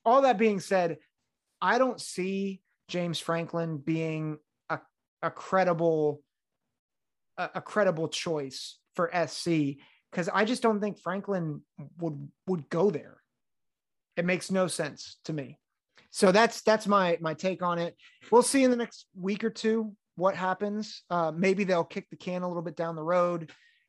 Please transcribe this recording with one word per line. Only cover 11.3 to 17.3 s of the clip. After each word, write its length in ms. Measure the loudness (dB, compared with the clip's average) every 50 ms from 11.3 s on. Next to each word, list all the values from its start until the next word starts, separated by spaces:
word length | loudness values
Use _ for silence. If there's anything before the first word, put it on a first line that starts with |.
| -4 -2 -2 -4 -6 -8 -12 _ _ -20 -20 -18 -10 -6
would, 300 | -6 -6 -6 -6 -10 -14 -16 _ _ -4
would 220 | -4 -4 -4 -2
go 220 | 0 2 2 2
there. 300 | 2 0 -6 -12 -20 _ _ _ _ _ _ _ _ _ _ _ _ _ _ _ _ _ _ _ _ -2
It 80 | 0
makes 260 | 0 0 0 0 0
no 160 | 0 2 2 2
sense 500 | 0 -2 -4 -6 -6 -10 -16 -20 -20 _ -10
to 80 | -6 -6
me. 240 | -6 -6 -8 -12 -20 _ _ _ _ _ _ _ _ _ _
So 200 | -2 2 4 6
that's, 300 | 8 6 6 4 2 0
that's 240 | 2 2 2 2 4
my, 320 | 4 4 4 4 4 0 0
my 120 | -2 -4